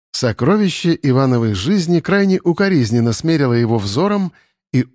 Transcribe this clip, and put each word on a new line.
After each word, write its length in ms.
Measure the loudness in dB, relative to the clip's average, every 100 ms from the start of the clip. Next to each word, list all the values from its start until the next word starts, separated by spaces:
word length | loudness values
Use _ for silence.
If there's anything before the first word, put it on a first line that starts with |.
| _ -4
Сокровище 800 | -4 0 0 2 0 -2 -2 0
Ивановой 500 | 0 2 2 0 0
жизни 460 | -2 -2 -2 0 0
крайне 400 | 0 0 2 0
укоризненно 720 | 0 0 2 2 2 0 0
смерило 400 | -2 -2 0 2
его 240 | 0 0 0
взором 560 | -2 -2 -2 -2 -4 -8 _ _ -4
и 140 | -4 -2